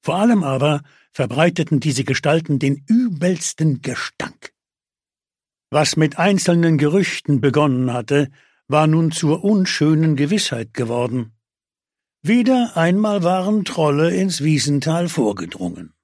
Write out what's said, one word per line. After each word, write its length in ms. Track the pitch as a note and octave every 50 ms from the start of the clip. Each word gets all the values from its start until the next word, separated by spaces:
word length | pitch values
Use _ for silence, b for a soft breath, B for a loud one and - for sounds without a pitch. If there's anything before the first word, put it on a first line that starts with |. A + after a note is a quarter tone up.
| _
Vor 140 | - D#3
allem 280 | F#3 G#3 A#3+ A#3 G#3 E3
aber 380 | C#3 C3+ C3 C3+ D3+ D3+ C#3+ C#3 b b b b b b
verbreiteten 680 | - C3+ G#2+ A#2+ C3+ D#3+ F3+ E3+ - D#3 - D#3+ C3+
diese 240 | - D#3 C3+ C3 C3+
Gestalten 540 | - C3+ - - D3 D3+ E3 D#3+ - D3 B2+
den 260 | C3+ C3+ C#3+ C#3+ - -
übelsten 920 | A3 A#3 B3+ A#3 F3+ C#3+ E3 F3+ F#3 D#3 - - - - D#3+ D#3 C#3 B2
Gestank. 720 | - - B2 - - - _ _ - - - _ - - _ _ _ _ _ _ _ _ _ _ _ _ _ _ _ _ _ _ _ _ _ _ _ _
Was 260 | - D3 D3+ - -
mit 220 | D#3+ D#3+ D3+ - -
einzelnen 580 | E3 G3 G3+ F#3 - - F3 E3+ E3+ E3 D#3+
Gerüchten 640 | D3 D3 D3 D#3 G3 F#3 - - - - - D3 C3
begonnen 520 | A2 C#3+ B2 D3 D3+ D3 B2+ B2 B2+ B2 A#2+
hatte, 380 | B2 A2+ - C#3 C#3+ D3 C#3 b b b b b b b _
war 180 | C3+ D3+ D#3
nun 260 | D#3 D#3 E3 E3 D#3+ D#3+
zur 320 | - - D3 D#3 - -
unschönen 720 | G3 A3 G3+ F#3 - - - D3+ D3+ D#3+ D#3 D#3+ D#3+ D3+
Gewissheit 580 | C3 D3 D3 G3+ G#3 - - C3+ A#2 A2+ A2+ _
geworden. 580 | - B2 A2+ A#2 A#2+ B2 B2 A#2+ B2+ A#2 A2+ A2+ _ _ _ _ _ _ _ _ _ _ _ _ _ _ _ _ _ _
Wieder 540 | D3 A3+ B3 A#3+ B3 C4 B3+ A#3+ A3 -
einmal 460 | E3+ E3 E3+ F3+ G3+ G#3+ G#3+ G#3 G3+ E3+
waren 420 | F3 F#3 F#3 F#3 G3 G#3+ G#3+ F#3
Trolle 500 | - - - D#3+ D3 C#3+ C#3+ D#3+ E3+ F3+
ins 280 | F#3 F#3+ G3 E3+ - C#3
Wiesental 680 | D#3 D#3 C#3+ A2 C#3 C#3+ C#3+ C3 D#3+ D#3+ E3+ F3 E3+
vorgedrungen. 840 | - - B2 G#2+ G2+ F#2 F2 E2+ - - F#2 F2 D#2+ F2 F2 D2+ _ _